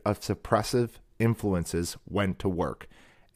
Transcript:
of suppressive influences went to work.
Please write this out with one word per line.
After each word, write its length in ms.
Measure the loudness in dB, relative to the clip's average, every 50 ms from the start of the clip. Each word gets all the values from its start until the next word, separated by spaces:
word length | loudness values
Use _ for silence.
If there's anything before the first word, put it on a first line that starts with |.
| 0
of 160 | -2 -2 0
suppressive 720 | 0 -4 -4 -4 0 2 2 2 2 2 2 2 0 0 -2 -12 -20 _ _ 0
influences 800 | 2 2 2 2 0 0 0 0 0 -2 -2 -2 -2 -4 -6 -12 -12 -4
went 300 | -2 0 0 0 0 -2
to 80 | -2 -2
work. 400 | -2 0 -2 -4 -4 -8 -14 -20 -20 -20 -20 -20 -20 _ -20 _ _